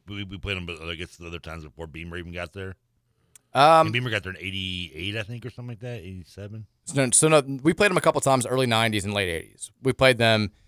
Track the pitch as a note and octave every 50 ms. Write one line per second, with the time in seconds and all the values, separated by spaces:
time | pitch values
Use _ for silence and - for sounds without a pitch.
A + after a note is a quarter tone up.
0 | _ - G2+ G2+ G2+ F#2+ F#2+ F#2 D2 G2 G2+ F#2 F2+ E2+ E2+ D#2 D#2+ E2 E2+ D#2+
1 | F2 E2+ - - E2+ E2+ E2+ E2+ - D#2+ D#2+ E2 D#2 D2+ - - E2 D#2+ C#2+ D#2+
2 | E2 E2+ E2+ F2 F2 E2+ F2 F2 F2 E2+ - G2 F#2+ F#2+ F#2+ - _ _ _ _
3 | _ _ _ _ _ _ _ _ _ _ - B2+ C#3 D#3 D#3+ D#3+ D#3+ D#3+ A2+ B2
4 | B2+ B2 A2 G#2 F2+ F#2 F#2 D#2 E2+ F#2+ F#2+ F#2+ F#2+ F#2 F2+ F2+ F2 D#2+ D2+ D#2
5 | F2 G2+ G#2 A2 G#2+ F#2 A#2+ A#2+ A2 B2+ - - A#2+ A#2+ A#2+ G2 B2 B2 A#2+ A2+
6 | E2 F#2 F#2+ F#2 E2+ - - - G2+ G#2 G#2 A2 G#2+ - _ _ _ - - C3+
7 | C3+ B2+ - - - D#3+ D#3+ D3+ C#3 C3+ C#3 C3+ A#2+ D#3+ F3+ - G#3 G3+ F#3+ E3
8 | - E3 D3+ D3 - C#3 C3+ C3 A#2+ G#2+ B2 C3 C3 B2 A2+ A2 A2+ A2+ G#2+ G#2+
9 | F#2 G2+ G#2 G2+ G2 F2+ E2+ D#2+ - - _ _ - - _ _ - C3 B2 -
10 | C3+ C3 B2+ A2+ A#2 A2+ A2+ G#2+ G#2+ G2 - _ _